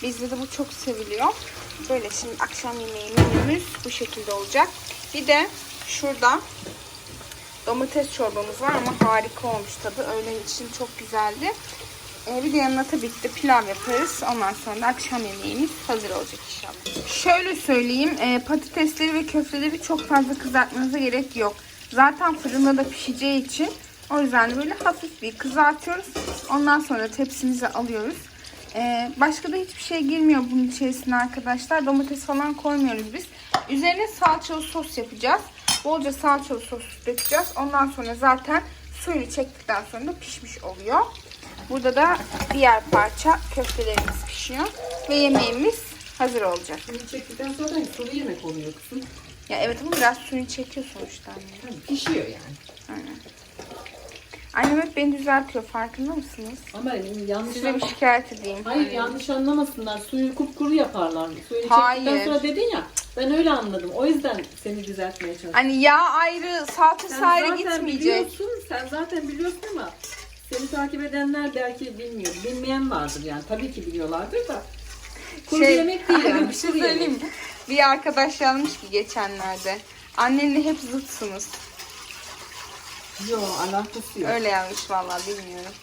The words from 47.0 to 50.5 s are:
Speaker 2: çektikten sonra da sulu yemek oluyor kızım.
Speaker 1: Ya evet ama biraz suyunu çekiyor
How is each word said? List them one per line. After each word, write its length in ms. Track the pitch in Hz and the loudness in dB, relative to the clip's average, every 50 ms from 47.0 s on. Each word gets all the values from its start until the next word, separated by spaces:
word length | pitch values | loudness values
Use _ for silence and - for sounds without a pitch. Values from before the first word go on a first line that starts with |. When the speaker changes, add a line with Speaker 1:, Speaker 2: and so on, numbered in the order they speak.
| 233 - | -12 -10
Speaker 2:
çektikten 460 | - 269 - - 240 - 269 269 269 | -12 -12 -12 -12 -10 -8 -8 -8 -6
sonra 160 | - 302 311 330 | -4 -4 -2 -2
da 100 | 320 - - - - | -2 -4 -4 -6 -8
sulu 140 | 240 240 269 | -8 -6 -6
yemek 300 | 285 277 240 180 - - | -6 -4 -4 -6 -8 -8
oluyor 280 | 165 160 156 151 151 156 | -10 -8 -8 -8 -10 -12
kızım. 320 | - - - 247 262 262 - - - - - - - - - | -12 -16 -12 -10 -10 -10 -10 -16 -18 -18 -20 -20 -20 -10 -8
Speaker 1:
Ya 80 | 202 - | -2 -2
evet 160 | - 226 233 233 | 0 -2 -2 -4
ama 100 | 269 311 | -4 -2
biraz 260 | 339 311 254 240 254 254 | 0 4 4 4 2 2
suyunu 300 | - - - 254 254 | -8 -6 -6 -6 -4
çekiyor 380 | 247 | -6